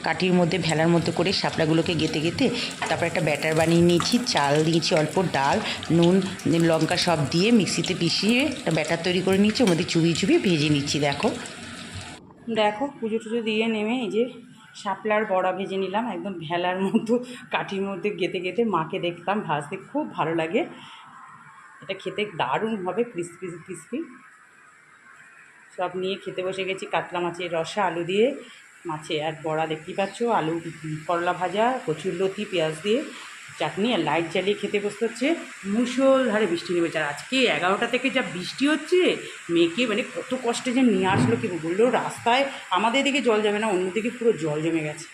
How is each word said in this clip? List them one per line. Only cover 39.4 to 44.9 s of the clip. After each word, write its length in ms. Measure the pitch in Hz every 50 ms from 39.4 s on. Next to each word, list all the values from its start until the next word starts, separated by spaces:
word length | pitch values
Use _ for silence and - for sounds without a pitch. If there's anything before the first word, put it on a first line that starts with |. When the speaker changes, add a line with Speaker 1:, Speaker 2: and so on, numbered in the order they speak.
| - -
Speaker 2:
মেয়েকে 380 | 170 165 170 165 165 226 247 233
মানে 160 | 208 214 254 - -
কত 220 | - - - 254 254 -
কষ্টে 300 | 233 233 - - 262 233
যে 80 | 254
নিয়ে 260 | 262 240 208 185 190 185
আসলো, 280 | 196 - 247 208 233 233
কি 60 | 240 208 180 165 156
বললো, 260 | 165 175 190 226 254
রাস্তায় 560 | 240 180 139 139 - - - 233 233 262 277 277 - - - -
আমাদের 320 | 185 180 208 233 226 277
এদিকে 200 | 269 285 262 294
জল 200 | 226 240 214 214
জমে 180 | 214 214 208 208
না, 80 | 220 220
অন্যদিকে 420 | 196 180 185 190 180 220 208 240
পুরো 220 | - - 226 233 208
জল 280 | 151 156 156 147 151
জমে 220 | 156 165 160 160 156
গেছে। 220 | 151